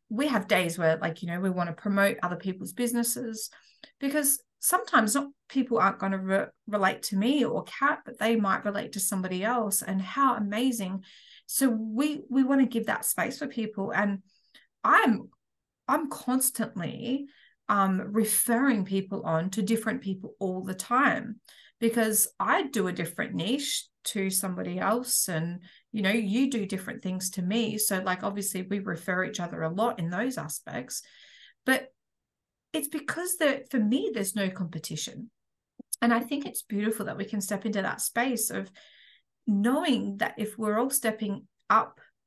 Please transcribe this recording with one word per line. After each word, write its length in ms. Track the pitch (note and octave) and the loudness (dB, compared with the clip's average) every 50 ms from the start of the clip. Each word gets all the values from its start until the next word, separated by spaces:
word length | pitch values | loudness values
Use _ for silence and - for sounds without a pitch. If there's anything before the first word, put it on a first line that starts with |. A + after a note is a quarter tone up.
| _ - | _ -8
we 180 | A3 A3 C#4+ D4+ | -2 0 0 2
have 200 | B3+ G3+ F#3 - | 2 0 2 4
days 300 | G#3+ F#3 F3+ E3+ E3+ F#3 | 4 4 4 2 0 2
where, 200 | E3 D#3+ D#3+ D#3+ | 4 4 4 4
like, 260 | - D#3+ D#3+ - F#3+ | 0 -4 -4 -4 -6
you 40 | E3+ | -6
know, 120 | E3+ F3+ | -4 0
we 100 | F#3+ F#3+ | 0 0
wanna 240 | F3+ F3+ F3 E3+ D#3+ | 0 0 -2 -2 -4
promote 440 | - - G3+ G3 G3 G3 G3 G3 - | -4 -2 0 2 4 4 4 2 0
other 140 | - F3 F3+ | -2 -4 -4
people's 380 | E3+ - F#3+ F#3 F#3+ F#3+ - - | -2 -4 -4 -4 -4 -8 -10 -4
businesses 760 | - B3 A#3 A#3+ A#3+ A#3 A#3 - B3 A#3+ A3+ A3 A3 - - - - _ _ _ _ - - _ - | -2 -2 0 2 0 0 0 -2 -4 -4 -6 -6 -8 -10 -12 -12 -18 _ _ _ _ -20 -20 _ -6
because 400 | C#4 C#4 C#4+ D4+ C#4+ C#4+ - - - _ _ - | -4 0 0 2 2 2 0 0 -2 _ _ -4
sometimes 560 | - - F4 - A#4+ - E4+ B3 G#3+ G#3 - | -2 2 2 2 0 4 4 4 4 6 2
not, 120 | C#4 C#4+ - - _ _ _ | 0 -2 -2 -10 _ _ _
people 280 | - C4+ B3 - A#3 A3 | -2 -2 0 2 2 4
aren't 220 | F#3 G3 - - | 4 2 2 0
gonna 180 | G3 G3 G3 F#3+ | -2 -2 -2 -2
re-, 280 | F#3 F#3+ F#3+ G3 - - _ _ - | 0 0 0 0 0 -2 _ _ -14
relate 380 | - G#3 G3+ F#3+ F#3+ - - - | -4 -2 2 2 2 2 0 -6
to 120 | - G3+ | -2 0
me 300 | F#3+ G#3 B3 D4 D4 A#3 | 2 2 4 4 4 2
or 180 | - - E3+ - | 2 0 -2 -4
Kat, 360 | - - - C4+ D4 D4+ - - | -6 -6 0 0 0 0 0 -6
but 140 | - - - | -14 -8 -2
they 160 | - A3+ A#3 | 0 2 2
might 300 | A3 G#3 F#3+ F#3+ - - | 4 4 2 2 0 0
relate 260 | G#3 G3+ G3+ - - - | -2 -2 -2 -4 -4 -4
to 60 | G3 | -4
somebody 440 | F#3+ - G3+ F#3 F#3 F#3 F#3 F3+ F#3+ | -2 -2 0 -2 -2 -2 -2 -2 0
else. 380 | A3+ B3+ A#3+ A3 G3 F#3+ - - | 0 0 0 0 0 -2 -2 -2
And 180 | - F#3+ F#3+ | -2 -2 -2
how 340 | F#3+ - - C4+ C#4 C4 A#3 | -2 -2 0 4 4 4 4
amazing. 680 | G#3+ G#3 G3 G#3 A3+ B3+ C4+ A#3 A3+ G3 F3+ F#3+ F#3+ - - - - - - - - _ | 2 0 -2 0 0 0 0 0 0 -2 -4 -4 -6 -8 -10 -20 -20 -20 -20 -20 -20 _
So 240 | - - - C4+ B3+ | -6 -2 2 2 2
we, 520 | A3 A3 A3 A3 G#3+ A#3+ D4 D4+ D4 - - - | 2 2 -2 -4 0 0 0 0 0 -4 -6 0
we 140 | B3 C4+ C4 | 2 2 4
wanna 220 | B3+ C#4 C4+ C4 | 6 6 4 4
give 220 | A#3 - A3+ - - | 4 4 -2 0 0
that 180 | - - - | -2 -2 0
space 320 | - - - - - C4+ - | -2 0 0 -2 -2 -2 -6
for 100 | D4 - | -8 -6
people. 440 | - A#3 A3 G#3+ - G3+ G3 - | -4 -4 -4 -4 -4 -4 -4 -2
And 320 | - F#3+ G#3 G3+ G3 F#3+ - _ _ _ _ _ _ - _ _ _ _ - | 0 0 2 2 0 -2 -6 _ _ _ _ _ _ -20 _ _ _ _ 2
I'm, 460 | - D4 G#4 A4 C4+ G#3+ - - - _ _ _ _ _ _ _ _ _ _ - - | 6 6 6 8 6 4 4 0 -8 _ _ _ _ _ _ _ _ _ _ -2 0
I'm 220 | C4+ D#4 D#4+ C#4 | 0 0 0 -2
constantly, 1160 | - - - B3 B3+ C4 - - - - A3+ A3+ - F3+ E3 - - - A#3 A#3 C4 C#4 C#4+ - _ - - _ _ _ _ - | -6 -6 -4 0 0 2 2 0 0 -2 -6 -6 -4 -6 -6 -6 -6 -6 -4 -2 -2 -2 -4 -6 _ -20 -20 _ _ _ _ 0
um, 320 | G3+ G3+ F#3+ F#3+ F#3+ F#3 - G3+ | 2 4 4 4 4 0 0 0
referring 720 | G3+ A3+ G#3 - - - - A#3+ A#3 A#3 C4+ C#4 A#3 G#3 F#3+ | 2 2 2 4 2 0 2 2 2 4 4 4 4 2 2
people 360 | G3 G3 F#3+ F#3+ - G3 F#3+ - | 0 0 -2 -2 -2 -6 -6 -2
on 280 | E3 D#3+ D#3+ E3+ F#3+ | 0 0 0 0 0
to 100 | - A3 | -2 -2
different 400 | F#3+ G#3+ A3+ A3 - - - - | 0 2 0 0 0 -2 -4 -4
people 320 | - G3 F#3+ F#3+ - - - - | -4 -4 -6 -6 -8 -14 -8 -4
all 240 | G3 F#3 F#3 F#3 F#3 | -4 -4 -2 -4 -4
the 100 | F#3+ F#3+ | -6 -6
time 680 | F#3+ - - A#3+ B3+ C#4+ A#3 - - - - - - _ - - - - - _ - | -8 -4 0 2 4 4 4 2 0 -4 -8 -12 -12 _ -20 -20 -20 -20 -20 _ 0
because 480 | A3+ A3+ A3+ A#3+ A3+ A3 G#3+ G#3 - - _ - | 0 2 4 4 2 4 4 2 2 2 _ -2
I 240 | F#3 G#3 C4+ F#4 D#4+ | 0 2 2 2 2
do 240 | C#4 - G#3+ F#3 F#3 | 0 0 0 0 0
a 60 | F3 | 0
different 420 | F3+ E3+ - - - - - F#3 | -2 -4 -4 -4 -6 -6 -4 -2
niche 500 | F3 E3 G3+ B3+ D4 C#4 - - - - _ _ _ - | -4 -2 0 -2 -2 -2 -2 -4 -4 -6 _ _ _ -8
to 240 | - - G3+ F#3+ F#3+ | -6 -4 -2 -2 0
somebody 480 | F#3+ - - F#3 F3+ F#3 F#3 F3+ F3+ F#3 | 0 -2 -2 -2 -4 -4 -4 -4 -4 -2
else 500 | F3+ F#3+ A3 B3 B3+ - - - - - | 0 2 2 0 0 0 0 0 0 0
and, 320 | E3+ D#3+ E3 E3+ F3 F3+ - - - - _ _ | 0 -2 -2 -2 -4 -8 -12 -18 -20 -20 _ _
you 100 | - G#3 | -4 0
know, 100 | G3 F#3+ | 2 2
you 380 | G#3+ A#3+ G#3+ F#3+ G3+ B3+ C#4 C#4 | 2 2 2 2 2 4 2 2
do 160 | C#4 A3 G3 | 2 0 -2
different 380 | F#3+ F#3+ F#3+ - - - - - | -2 -4 -4 -4 -6 -10 -8 -6
things 260 | F#3 F#3 F#3 F#3 - | -4 -4 -2 -4 -4
to 100 | - F#3+ | -4 -2
me. 360 | F3+ F3+ G#3+ A#3+ A3+ G#3+ G#3+ G#3+ | -2 0 2 0 0 0 0 -2
So, 220 | - - G3+ F#3 | 0 0 0 0
like, 240 | F#3+ F#3+ F#3 F#3+ - | 0 -2 -2 -2 -2
obviously 400 | G3+ G3 G3+ F#3+ - - F#3 F#3 | -4 -4 -2 -4 -4 -4 -4 -4
we 160 | F#3 F#3+ G3+ | -2 -2 -2
refer 440 | G3 G3 E3+ D#3 - - F3+ F#3 F#3 | -2 -4 -6 -6 -4 -2 -2 0 0
each 160 | - - - | -2 -2 -4
other 220 | E3+ E3+ - E3 | -6 -6 -4 -4
a 80 | D#3+ D#3+ | -2 -2
lot 300 | E3+ G3 A3 A#3+ A#3 - | 0 2 0 0 0 -2
in 100 | E3 E3+ | -4 -4
those 280 | F3 F#3+ A#3 C4+ B3 - | -2 -2 -2 -2 -4 -4
aspects, 680 | D3+ D#3 - - - - - - - - - - - - - - - - - - - - _ _ - | -6 -6 -8 -10 -10 -8 -8 -8 -8 -8 -10 -10 -10 -12 -20 -20 -20 -20 -20 -20 -20 -20 _ _ 0
but 240 | B3+ C4+ C#4 - - _ _ _ _ _ _ _ _ _ _ _ _ _ _ _ _ - | 0 0 0 0 -6 _ _ _ _ _ _ _ _ _ _ _ _ _ _ _ _ -4
it's 160 | D#4+ - D4 | -4 -4 -2
because 480 | - D4+ - - - E4 F4+ F4+ - - | -6 -6 -6 -6 -6 -4 -4 -4 -2 2
there, 240 | D#4+ C#4+ B3+ - - - | 2 2 2 0 -6 -2
for 80 | - B3 | 0 2
me, 320 | G#3+ G#3 A#3+ D#4+ G#4+ A4+ G#4+ | 2 4 2 2 2 0 -2
there's 220 | A3 F#3+ F#3+ - | -2 -2 -2 0
no 140 | G#3 G3 F#3 | 0 0 0
competition. 840 | F#3 - F#3 D#3+ - D#3+ - - D#3+ D3+ - - - - - - _ _ _ _ _ _ _ _ _ _ - - - - | 0 -2 -6 -4 -4 -8 -8 -6 -6 -6 -6 -8 -8 -12 -14 -14 _ _ _ _ _ _ _ _ _ _ -12 -10 -6 0
And 120 | A#3+ A#3 A#3 | 4 4 4
I 60 | A#3 | 4
think 260 | A#3 A#3 C#4+ C#4+ C#4 | 2 -2 -4 -4 -4
it's 160 | - - - | -6 -8 -8
beautiful 440 | - - G#3+ G3+ G#3 A3+ A3 - G3 | -8 -4 -2 0 0 0 0 -2 -4
that 120 | G3 F#3 F#3+ | -6 -4 -6
we 80 | G3 | -6
can 160 | - - G#3 | -4 -4 -4
step 240 | F#3+ - G#3 G3 - | -2 -2 -4 -2 -2
into 160 | A3 G3+ G3+ | -2 -2 -2
that 200 | F#3+ - - - | -2 -2 -4 -4
space 480 | - - - A#3 B3 C4+ B3 - - - | -4 -4 0 0 0 0 0 -2 -2 -2
of 200 | - F#3+ G3 - _ - - - - - - - - _ _ _ _ _ - - | -2 -4 -6 -8 _ -20 -20 -20 -20 -20 -20 -20 -20 _ _ _ _ _ -2 0
knowing 720 | G#3 G3 G#3 A#3+ C4+ D4+ F4+ D#4+ B3 G3 G3 G3+ G3 G3+ | 2 2 4 4 2 2 4 2 2 2 0 -2 -2 -2
that 180 | - - - - | -2 -2 -2 -4
if 200 | G#3 G#3+ - - | -6 -6 -4 -4
we're 200 | A3 G#3+ G#3 A3 | -2 0 2 2
all 120 | B3+ C4+ | 0 0
stepping 580 | C4+ - - A3 G#3+ - A3 G3+ G3 - - _ _ _ _ - | 0 0 0 0 -2 -2 -4 -4 -4 -6 -8 _ _ _ _ 2
up 300 | G#3 A3 - - - _ - _ _ _ _ | 2 2 2 2 -8 _ -20 _ _ _ _